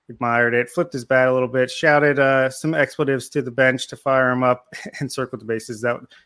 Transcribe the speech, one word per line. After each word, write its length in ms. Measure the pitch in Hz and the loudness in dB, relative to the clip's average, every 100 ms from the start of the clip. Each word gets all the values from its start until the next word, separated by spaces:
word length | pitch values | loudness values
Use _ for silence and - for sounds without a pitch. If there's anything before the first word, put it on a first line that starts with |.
| - | -20
admired 420 | 117 120 117 117 | -8 -2 2 2
it, 160 | 120 123 | 2 0
flipped 240 | - 170 | -2 -4
his 120 | 131 | -6
bat 240 | 120 131 127 | 0 2 4
a 40 | |
little 160 | 127 123 | 2 0
bit, 220 | 127 127 | 0 -2
shouted, 480 | - 160 147 147 139 | 0 2 4 4 4
uh, 320 | 135 135 131 | 4 4 0
some 240 | - 156 | -2 -2
expletives 540 | 160 139 - 139 131 - | 0 0 -2 -2 -2 -4
to 100 | 147 | -6
the 100 | 127 | -4
bench 340 | 120 131 131 - | 2 2 2 -4
to 80 | 131 | -8
fire 340 | 139 135 127 | 0 2 2
him 120 | 127 | 2
up, 240 | 127 123 _ - | 2 0 _ -16
<laughs> 160 | - - | -14 -10
and 100 | 139 | -8
circled 300 | - 127 113 | -6 -8 -8
the 60 | 110 | -6
bases. 340 | 113 - 110 | -6 -6 -6
That, 200 | 120 123 127 _ | -4 -4 -8 _